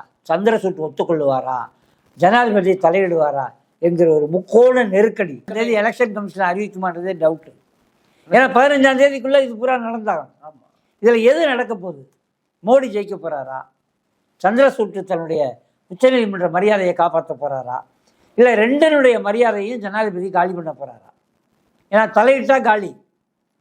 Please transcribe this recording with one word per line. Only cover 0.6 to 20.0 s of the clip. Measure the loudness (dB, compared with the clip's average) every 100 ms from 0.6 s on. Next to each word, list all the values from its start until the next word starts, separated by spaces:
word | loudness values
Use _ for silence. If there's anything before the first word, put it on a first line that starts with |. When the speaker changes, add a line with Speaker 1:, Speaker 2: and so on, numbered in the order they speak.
| -2 -6 -8
Speaker 1:
ஒத்துக்கொள்வாரா, | -6 -4 -2 0 -2 -4 -8 -10 _ _ _ _ 0
ஜனாதிபதி | 2 4 2 2 2 2
தலையிடுவாரா | 2 2 0 0 0 -2 -8 -12 _ _
என்கிற | -2 2 2
ஒரு | 2 0
முக்கோண | -4 0 4 4 4 0 2
நெருக்கடி. | 0 0 -6 -8 -10
தேதி | -6 -2 0
எலெக்ஷன் | 0 -2 -4 -4
கமிஷன் | -10 -4 -2
அறிவிக்குமான்றதே | -2 -6 -6 -8 -6 -8 0
டவுட். | 0 0 -10 _ _ _ _ _ _ _ -6
ஏன்னா | 0 2 2
பதினஞ்சாம் | 2 2 2 2
தேதிக்குள்ள | 0 0 0 0 0
இது | -4
பூரா | -4 -4
நடந்தாகணும். | -4 -8 -6 -6 -8 _
Speaker 2:
ஆமா. | -20 -20 _ _ _ _
Speaker 1:
இதுல | 2 4
எது | 4 4 2
நடக்க | 0 -4 -8
போகுது? | -12 -16 -18 _ _ _ _ _ 2
மோடி | 2
ஜெயிக்க | 2 -4 -6 -8
போறாரா? | -8 -8 -8 -12 -14 _ _ _ _ _ _ _ 0
சந்திரசூட் | 4 2 2 -4 -6
தன்னுடைய | -6 -6 -4 -2 -2 -6 _ _ -20 0
உச்சநீதிமன்ற | 2 2 -2 -2 -4
மரியாதையை | 0 0 0 0 0
காப்பாத்த | 0 -2 -6 -8
போறாரா? | -8 -8 -8 -10 -12 _ _ _ _ 2
இல்ல | 4 4
ரெண்டனுடைய | 2 4 4 4 4 2
மரியாதையும் | 0 0 0 0 -6 -8
ஜனாதிபதி | -8 -4